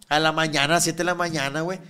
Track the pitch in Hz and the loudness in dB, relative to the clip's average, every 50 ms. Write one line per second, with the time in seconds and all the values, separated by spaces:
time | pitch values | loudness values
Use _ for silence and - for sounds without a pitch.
0 | - - 143 151 160 156 156 160 160 160 147 143 139 143 170 170 165 165 160 165 | -4 0 0 2 2 2 2 2 0 0 2 2 2 4 4 2 2 0 -2 -2
1 | 180 180 180 175 175 170 160 151 135 139 139 156 160 175 185 180 - | -2 -2 -2 -2 -2 -4 -2 -2 -4 -2 -2 -4 -4 -4 -6 -8 -12